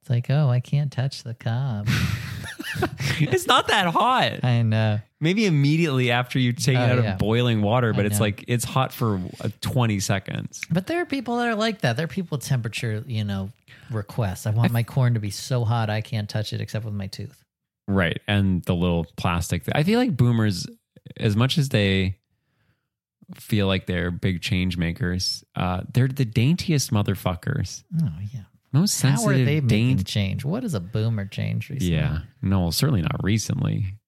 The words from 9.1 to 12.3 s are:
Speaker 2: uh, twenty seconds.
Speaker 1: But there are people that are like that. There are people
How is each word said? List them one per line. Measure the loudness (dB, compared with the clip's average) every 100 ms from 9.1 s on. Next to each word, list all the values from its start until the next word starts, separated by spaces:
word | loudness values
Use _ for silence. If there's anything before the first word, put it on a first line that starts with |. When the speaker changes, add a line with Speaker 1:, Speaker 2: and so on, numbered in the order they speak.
| 0 -4 -6
Speaker 2:
uh, | -8 -6
twenty | -4 0 2 0
seconds. | 0 -2 -2 -8 -8 -12 -2
Speaker 1:
But | -2 -2
there | -4
are | -2
people | -4 -4 -2
that | -2
are | 0
like | -2 0
that. | -2 0
There |
are | -4
people | -6 -4